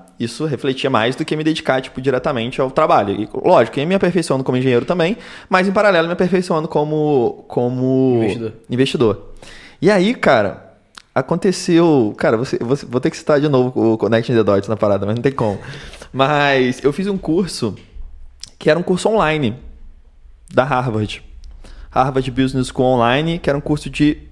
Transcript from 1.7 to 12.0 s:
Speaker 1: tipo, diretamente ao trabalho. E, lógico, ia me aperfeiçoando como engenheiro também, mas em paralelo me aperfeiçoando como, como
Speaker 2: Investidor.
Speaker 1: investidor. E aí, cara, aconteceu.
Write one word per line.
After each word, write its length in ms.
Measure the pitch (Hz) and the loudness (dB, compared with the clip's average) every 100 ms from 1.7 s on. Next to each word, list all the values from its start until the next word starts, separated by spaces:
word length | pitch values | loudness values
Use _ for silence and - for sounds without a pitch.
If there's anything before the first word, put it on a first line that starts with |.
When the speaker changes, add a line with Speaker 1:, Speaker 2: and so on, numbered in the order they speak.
| 131 | -2
Speaker 1:
tipo, 180 | 131 - | -4 -4
diretamente 580 | 131 131 160 127 117 - | -2 -2 -2 -4 -4 -4
ao 120 | 131 | -2
trabalho. 420 | - 156 151 101 98 | 0 2 2 2 -2
E, 80 | 107 | -6
lógico, 440 | - - 170 117 - | -2 4 4 4 0
ia 60 | 156 | -2
me 80 | |
aperfeiçoando 480 | 190 185 180 165 135 | 0 2 0 0 -2
como 140 | 135 127 | 0 0
engenheiro 300 | 131 120 - | 2 2 2
também, 320 | 180 165 240 - - - | 0 0 -2 -8 -20 -2
mas 200 | 185 190 | 0 2
em 40 | |
paralelo 340 | 202 208 175 165 | 2 4 4 2
me 60 | |
aperfeiçoando 520 | 180 180 180 175 165 156 | 0 0 0 0 -2 0
como, 760 | 151 151 156 151 143 113 - - | -2 0 0 2 2 2 -2 -6
como 680 | - 123 127 127 131 131 120 | -2 -2 -2 0 2 4 2
Speaker 2:
Investidor. 360 | 110 113 110 - - | 2 -2 -8 -12 -6
Speaker 1:
investidor. 640 | 123 131 165 117 98 - - - - - - | 0 0 2 2 0 -6 -20 -20 -20 -20 -2
E 80 | 165 | 2
aí, 240 | 208 190 | 4 2
cara, 580 | 254 - 127 101 - - _ _ - _ 123 139 | 2 4 4 2 -4 -16 _ _ -20 _ -4 -2
aconteceu. 840 | 170 202 185 - 165 170 143 | 0 0 -2 0 4 4 4